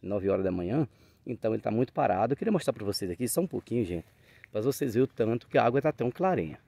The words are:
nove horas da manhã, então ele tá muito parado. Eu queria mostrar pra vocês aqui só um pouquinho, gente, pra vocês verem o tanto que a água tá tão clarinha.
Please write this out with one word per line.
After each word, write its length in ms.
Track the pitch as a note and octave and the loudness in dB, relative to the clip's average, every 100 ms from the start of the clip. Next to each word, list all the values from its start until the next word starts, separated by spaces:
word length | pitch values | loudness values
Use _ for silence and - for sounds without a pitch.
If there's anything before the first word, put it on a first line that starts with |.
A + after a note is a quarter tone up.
nove 300 | F#2 G2+ F#2+ | -4 -2 2
horas 120 | F#2+ | 2
da 80 | F#2+ | 0
manhã, 380 | F2+ F2 C3 D3 _ - _ - | -2 0 0 -2 _ -20 _ -10
então 260 | B2 A2 | -4 -2
ele 100 | A2 | 0
tá 80 | A2 | 0
muito 220 | G#2+ C3 | 0 0
parado. 400 | - B2+ F#2 A2+ | 0 2 2 2
Eu 60 | C#3 | 0
queria 120 | A3+ | 0
mostrar 220 | G3 - | 0 0
pra 140 | B2+ G2+ | -4 -4
vocês 240 | G2+ F#2+ | -2 -4
aqui 180 | F2 A#2+ | -4 -2
só 140 | - | -2
um 40 | F3+ | -2
pouquinho, 380 | B2+ - A#2+ | -4 -4 -2
gente, 220 | G2 F2 - _ _ - - | -2 -4 -6 _ _ -20 -8
pra 120 | G#2+ | -2
vocês 320 | A#2 C3+ C#3 | -2 0 0
verem 100 | G#2+ | 2
o 20 | C3+ | 2
tanto 400 | - A2 A#2+ - | 2 -2 -2 0
que 120 | C#3 | 2
a 40 | |
água 200 | A#2 C3 | 4 2
tá 100 | D3+ | 0
tão 180 | - A#2+ | -2 -4
clarinha. 480 | - F#3 D#3+ D#2+ - | 0 0 0 -2 -8